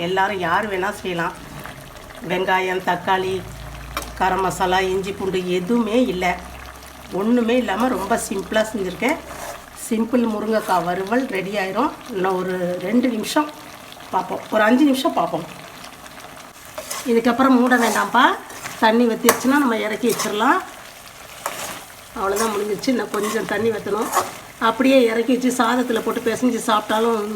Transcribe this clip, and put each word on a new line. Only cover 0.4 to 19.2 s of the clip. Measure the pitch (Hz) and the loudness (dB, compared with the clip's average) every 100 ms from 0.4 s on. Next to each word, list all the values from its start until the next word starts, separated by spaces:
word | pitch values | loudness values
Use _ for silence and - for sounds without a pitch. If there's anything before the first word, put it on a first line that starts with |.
| 170 | 0
யார் | 180 214 | 0 0
வேணா | 190 190 208 | -2 -4 -4
செய்யலாம். | 190 170 165 - - - - - - - - - 165 | -4 -2 -4 -6 -14 -14 -14 -14 -16 -18 -16 -12 -4
வெங்காயம், | 175 190 185 185 185 185 | -2 2 2 2 -2 -2
தக்காளி, | 175 - 190 185 185 - - - - - - - - | -2 0 0 0 -4 -6 -12 -14 -14 -12 -10 -10 -2
கரம் | 190 185 190 | 0 2 0
மசாலா, | 170 185 185 190 | 0 2 2 2
இஞ்சி, | 190 190 190 | 0 -2 -4
பூண்டு | 190 185 180 180 | -2 -2 0 -2
எதுவுமே | 180 233 214 233 240 | 2 0 2 2 2
இல்லை, | 180 180 - - - - - - - - 175 | 2 0 -2 -8 -16 -16 -18 -18 -18 -8 -2
ஒண்ணுமே | 214 247 226 254 | 2 4 4 2
இல்லாம | 220 196 254 185 | 2 0 0 0
ரொம்ப | 196 226 - | 0 -2 -2
சிம்பிளா | 196 185 214 220 | -6 -2 0 0
செஞ்சிருக்கேன். | 214 185 180 233 320 - - - - - - - | -2 -6 -2 -2 -2 -6 -12 -12 -12 -16 -14 -4
சிம்பிள் | 220 233 262 233 | -2 2 2 2
முருங்கைக்காய் | 208 214 214 208 185 170 | 0 0 0 2 0 2
வறுவல் | 180 190 240 262 185 | -2 0 0 0 -4
ரெடி | 185 208 | -2 -2
ஆயிரும். | 190 190 294 - - 208 | -2 0 0 -2 -8 -2
இன்னும் | 185 185 | 0 0
ஒரு | 185 180 175 180 180 | -2 -2 -2 -2 2
ரெண்டு | 240 254 220 | 2 2 0
நிமிஷம் | - 302 302 - - - - - - 190 | 0 0 0 -6 -18 -18 -18 -18 -4 -4
பார்ப்போம், | 180 - - 214 | -2 -8 -2 2
ஒரு | 214 | 6
அஞ்சு | 254 294 | 6 6
நிமிஷம் | 254 330 233 | 4 2 0
பார்ப்போம். | 170 160 - - - - - - - - - - - - - - - - 269 | -2 -2 -6 -14 -16 -16 -18 -18 -18 -18 -18 -18 -18 -20 -16 -14 -10 -8 2
இதுக்கப்புறம் | 233 240 240 269 254 | 4 4 4 6 6
மூட | 247 247 226 | 6 4 4
வேண்டாம்ப்பா, | 208 202 233 294 381 - - - - | 2 2 4 4 4 -6 -12 -12 2
தண்ணி | 220 226 240 | 4 6 4
வத்திருச்சுன்னா | 220 | 4